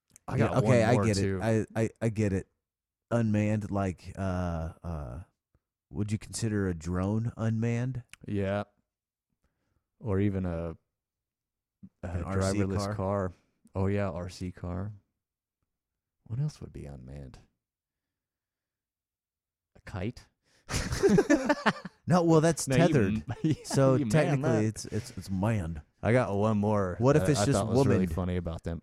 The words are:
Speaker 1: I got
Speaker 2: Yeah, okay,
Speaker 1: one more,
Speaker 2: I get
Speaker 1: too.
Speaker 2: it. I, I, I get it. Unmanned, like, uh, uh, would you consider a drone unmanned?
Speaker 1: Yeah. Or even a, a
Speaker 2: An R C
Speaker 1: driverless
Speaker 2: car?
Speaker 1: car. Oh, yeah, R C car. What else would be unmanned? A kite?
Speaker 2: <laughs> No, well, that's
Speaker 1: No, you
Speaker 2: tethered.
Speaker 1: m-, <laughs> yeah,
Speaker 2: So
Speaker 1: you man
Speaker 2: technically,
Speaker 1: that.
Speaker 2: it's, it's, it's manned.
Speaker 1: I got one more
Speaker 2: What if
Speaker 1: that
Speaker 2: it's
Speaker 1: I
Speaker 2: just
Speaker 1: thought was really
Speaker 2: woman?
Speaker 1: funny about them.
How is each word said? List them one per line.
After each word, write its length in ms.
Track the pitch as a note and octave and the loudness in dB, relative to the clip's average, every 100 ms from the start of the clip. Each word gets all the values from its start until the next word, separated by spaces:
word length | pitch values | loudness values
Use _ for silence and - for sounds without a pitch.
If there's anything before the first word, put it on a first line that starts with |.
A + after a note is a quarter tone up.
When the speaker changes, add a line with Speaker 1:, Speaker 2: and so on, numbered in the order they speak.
| _ - - | _ -18 -4
Speaker 1:
I 100 | C3 | 0
got 140 | A2 | 2
Speaker 2:
Yeah, 60 | - | 2
okay, 260 | G#2+ B2 A2 | 4 4 4
Speaker 1:
one 80 | A#2+ | 4
more, 80 | |
Speaker 2:
I 40 | A2 | 2
get 100 | G2 | 2
Speaker 1:
too. 220 | G2 F#2+ | 0 0
Speaker 2:
it. 260 | G#2+ A2+ G#2 - | 0 0 0 -2
I, 60 | |
I, 80 | A2+ - | -4 -2
I 80 | A2+ | -4
get 240 | G#2 G#2+ | 0 0
it. 140 | F#2+ - _ _ _ _ _ - | 0 -4 _ _ _ _ _ -4
Unmanned, 600 | A#2 A2+ G#2+ G#2 G#2+ G#2 | -2 0 2 0 0 -2
like, 420 | G2 G2 E2+ - - | -2 -2 -4 -10 -8
uh, 520 | F#2+ F2+ F2+ E2 E2 - | -4 -2 -4 -4 -6 -10
uh, 360 | F2 E2 C2+ B1+ F#2 _ _ _ _ _ _ | -10 -10 -10 -12 -16 _ _ _ _ _ _
would 220 | - G#2 | -6 -4
you 60 | G#2+ | -4
consider 500 | - - A2+ G#2 F#2+ | -6 -6 -2 0 0
a 60 | E2+ | -2
drone 560 | E2 F2+ F#2+ A2 A#2 - | -4 -2 0 0 -2 -2
unmanned? 680 | A2+ A2 A#2 A#2 B2+ B2+ - - - | -2 0 0 -2 -4 -6 -12 -16 -6
Speaker 1:
Yeah. 360 | G2+ G2 G2+ G#2 _ _ _ _ _ _ _ _ _ _ _ _ _ | -4 -2 -2 -6 _ _ _ _ _ _ _ _ _ _ _ _ _
Or 180 | C#3 F#2+ | -4 0
even 260 | G2+ F#2+ F#2 | 0 0 -2
a, 300 | E2+ E2 E2 _ _ _ _ _ _ _ _ _ _ - _ | -4 -6 -10 _ _ _ _ _ _ _ _ _ _ -20 _
a 40 | F2 | -8
Speaker 2:
An 160 | F2 | -6
R 180 | F2 F#2+ | -4 -2
C 160 | F#2+ G2+ | 0 0
Speaker 1:
driverless 180 | F#2+ F#2+ | 0 -2
Speaker 2:
car? 180 | G2+ G#2 | -2 -4
Speaker 1:
car. 380 | F#2+ G2+ F#2 F2 _ _ _ F#2 | -2 -2 -4 -6 _ _ _ -4
Oh, 120 | F#2+ | -2
yeah, 220 | G2+ G2+ | 0 -2
R 200 | E2 F2+ | -6 -10
C 220 | - F2+ | -10 -10
car. 400 | - F2+ F2+ G2+ G#2 _ _ _ _ _ _ _ _ _ _ _ _ - | -8 -8 -8 -8 -12 _ _ _ _ _ _ _ _ _ _ _ _ -10
What 140 | A2 | -6
else 200 | D3+ - | -6 -8
would 120 | - | -14
be 120 | - D2 | -14 -14
unmanned? 520 | C#2 B1+ C#2+ C2+ B1 _ _ _ _ _ _ _ _ _ _ _ _ _ _ _ _ _ _ _ _ _ _ _ _ | -14 -14 -16 -16 -18 _ _ _ _ _ _ _ _ _ _ _ _ _ _ _ _ _ _ _ _ _ _ _ _
A 120 | - | -14
kite? 360 | F#2+ F#2+ - - _ _ _ - | -8 -8 -8 -16 _ _ _ -6
Speaker 2:
<laughs> 1040 | - - - G4 G#3 - D4 C4 D4 - - - - - | -4 -4 0 4 4 4 2 2 0 0 -2 -6 -10 0
No, 140 | F3 | 2
well, 160 | E3+ D#3+ | 6 6
that's 300 | D#3+ E3 - | 6 2 2
Speaker 1:
No, 80 | C3+ | 4
you 100 | E3+ | 6
Speaker 2:
tethered. 260 | D3 G2 G#2+ | 6 2 0
Speaker 1:
m-, 80 | - A2+ | -4 -2
<laughs> 60 | |
yeah, 100 | D#3 D3 - | 0 -2 -2
Speaker 2:
So 300 | - C3+ C3 | 2 4 4
Speaker 1:
you 100 | B2+ | 4
man 40 | |
Speaker 2:
technically, 380 | D#3 D3+ C#3+ C#3+ A2+ | 2 4 2 2 2
Speaker 1:
that. 40 | G#2+ | 0
Speaker 2:
it's, 200 | G#2+ - | -2 -6
it's, 280 | G#2+ - - | -6 -6 -10
it's 120 | F#2 | -6
manned. 520 | F#2+ G2+ A2 E2 D#2+ - _ | -2 0 0 -4 -8 -14 _
Speaker 1:
I 120 | - | 2
got 200 | B2 G2+ | 2 2
one 240 | G2+ G#2+ G#2+ | 0 2 2
more 380 | G2+ G#2+ F#2 F2 | 2 2 0 2
Speaker 2:
What 180 | A#2+ D3 | 4 4
if 80 | F#3 | 4
Speaker 1:
that 60 | |
Speaker 2:
it's 100 | C3+ | 2
Speaker 1:
I 40 | G#2 | 2
Speaker 2:
just 120 | B2 | 2
Speaker 1:
thought 100 | G2 | 2
was 180 | A2+ C3+ | 2 4
really 140 | G2 F#2 | 4 2
Speaker 2:
woman? 100 | D#2+ | -2
Speaker 1:
funny 220 | F2+ F2+ | -2 -2
about 260 | E2+ E2 | -4 -8
them. 160 | - E2 | -8 -8